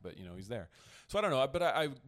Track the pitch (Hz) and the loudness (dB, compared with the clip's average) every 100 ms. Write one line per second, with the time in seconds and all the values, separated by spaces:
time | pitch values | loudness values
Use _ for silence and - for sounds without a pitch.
0 | 92 - 92 87 98 117 82 - - - | -14 -12 -12 -12 -10 -10 -10 -16 -20 -20
1 | - 196 214 135 135 170 170 143 151 131 | -4 0 2 4 4 4 2 2 0 -2